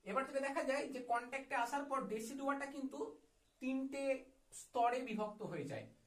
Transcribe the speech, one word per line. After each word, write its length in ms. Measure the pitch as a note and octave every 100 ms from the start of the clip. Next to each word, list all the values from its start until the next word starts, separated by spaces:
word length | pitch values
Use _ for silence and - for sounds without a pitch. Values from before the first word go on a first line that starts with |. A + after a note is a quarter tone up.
| F#3+
এবার 120 | B3+ C4+
যদি 120 | C4+ C4+
দেখা 160 | D4 C4+
যায় 140 | C#4 -
যে 60 | B3+ A#3+
কন্ট্যাক্টে 420 | A#3 B3 C4+ - C4+
আসার 200 | A#3+ C#4+ C#4
পর 80 | C4+ G3+
ডেসিডুয়াটা 540 | A3 A3+ C4+ C#4 C#4 C#4
কিন্তু 260 | C#4+ C4+ F4+ A4 - - _ _ _
তিনটে 400 | C4 C4 C4+ C#4 C4+ C4+ - - _ -
স্তরে 380 | - B3 A#3+ B3+ A3
বিভক্ত 320 | G#3+ G#3+ - G#3
হয়ে 180 | D3 C#3
যায়। 160 | A2+ A2+ -